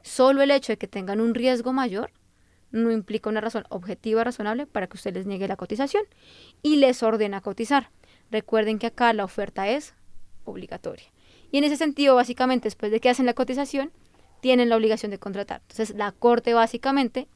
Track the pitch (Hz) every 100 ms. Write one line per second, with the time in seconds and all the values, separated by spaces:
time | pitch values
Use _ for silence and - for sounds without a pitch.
0 | - - 262 269 277 277 - 214 196 196
1 | 190 208 233 233 254 247 240 262 254 196
2 | - _ _ _ _ _ _ 226 233 226
3 | 185 214 214 214 214 226 - 190 180 -
4 | 220 220 233 247 208 233 285 - 185 -
5 | - 185 190 196 196 196 175 214 277 403
6 | 427 _ _ - - _ 302 302 262 247
7 | 226 220 208 196 208 190 226 285 - _
8 | _ _ _ 214 - 220 214 220 233 -
9 | 240 220 190 - 196 - 196 277 - _
10 | - - - - - 185 - - - -
11 | - _ _ _ - 277 294 294 311 285
12 | 277 254 247 240 254 254 220 - 208 220
13 | 247 247 247 240 247 254 277 277 285 -
14 | _ _ _ _ 254 254 240 226 220 214
15 | 208 196 202 196 202 - _ - 220 202
16 | 202 - 240 233 240 233 226 233 269 277
17 | 247 254 277